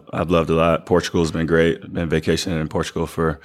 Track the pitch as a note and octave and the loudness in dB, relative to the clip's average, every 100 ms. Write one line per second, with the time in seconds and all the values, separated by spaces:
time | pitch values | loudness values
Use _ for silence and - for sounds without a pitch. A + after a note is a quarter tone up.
0 | - - E2 E2+ D#2+ D#2+ E2 D#2+ - F2 | -8 -6 0 2 2 2 2 2 2 0
1 | - F2+ D#2+ E2 D#2+ E2 E2 - - F2+ | 2 0 0 -2 0 4 4 0 -6 -6
2 | E2 D#2+ D#2 D#2+ F#2+ E2 D#2 E2+ E2 - | -2 0 0 -2 -2 -4 -4 -4 -4 -4
3 | D#2+ - E2 D2+ | -6 -2 -2 -2